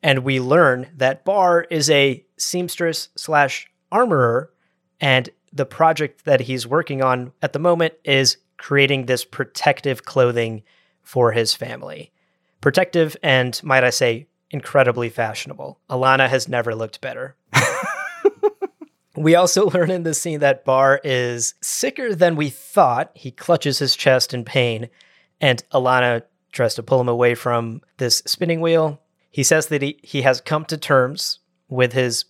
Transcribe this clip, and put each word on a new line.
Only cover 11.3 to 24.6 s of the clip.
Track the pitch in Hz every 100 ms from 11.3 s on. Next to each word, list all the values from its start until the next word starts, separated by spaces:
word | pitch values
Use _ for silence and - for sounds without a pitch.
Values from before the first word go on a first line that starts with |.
his | 110 110
family. | - 123 120 - 156 - _ _ _ _ _
Protective | 143 135 185 175 156 -
and, | 160 131 127 120
might | 156 131
I | 123
say, | 117 123 113 - _ _
incredibly | 147 - 147 127 120 117
fashionable. | - 113 107 - 143 139 - _
Alana | 127 131 135 131
has | 131 113
never | 123 117
looked | 110 113 -
better. | 131 120 131 _ _
<laughs> | - - - 807 807 762 698 523 415 415 - 381 _ 302 _ _ -
We | 156 170
also | 175 - 208
learn | 180 165
in | 180
this | 165 156
scene | 170 151
that | 143 135
Barr | - 131 135 135
is | 143 127 123 120 117 -
sicker | - - 277 - 247 185
than | 175 160
we | 147
thought. | - - - 151 120 -
He | _ 131
clutches | - - 170 147 131
his | 135 -
chest | - 127 -
in | 123 113
pain, | 139